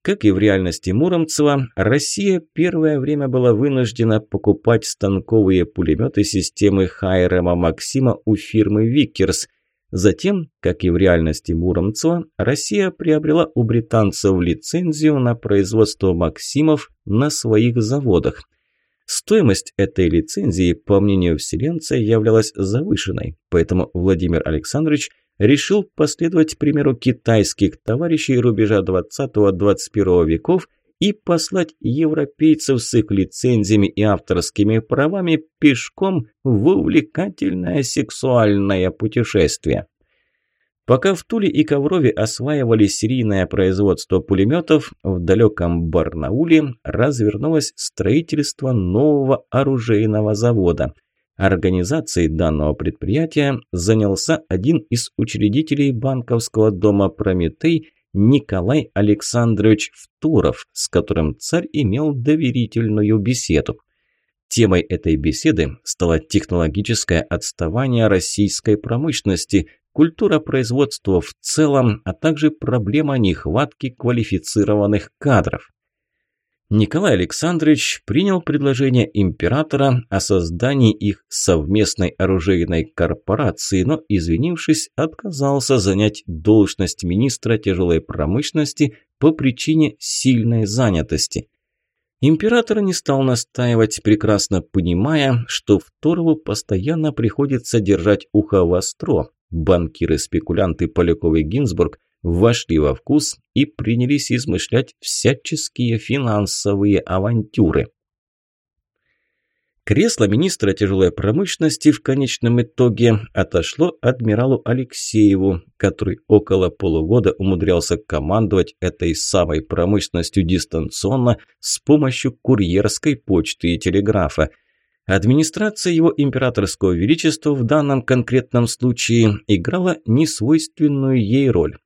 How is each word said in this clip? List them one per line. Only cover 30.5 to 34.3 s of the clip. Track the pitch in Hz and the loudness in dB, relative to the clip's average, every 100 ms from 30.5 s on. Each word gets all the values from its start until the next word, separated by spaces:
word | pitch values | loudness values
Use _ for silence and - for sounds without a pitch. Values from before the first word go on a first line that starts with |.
| 180 - _ _ _ | -2 -2 _ _ _
и | 202 | -2
послать | 202 - 170 - 190 170 _ | -2 -2 -2 -2 -4 -4 _
европейцев | - 131 160 156 143 _ 156 156 - 127 | -4 0 0 -2 -4 _ 2 2 0 -2
с | - | 0
их | 120 107 | 0 0
лицензиями | 98 90 - 127 117 98 107 98 | -2 -2 -2 0 0 2 2 2
и | - | 0
авторскими | 107 95 - | 0 0 -2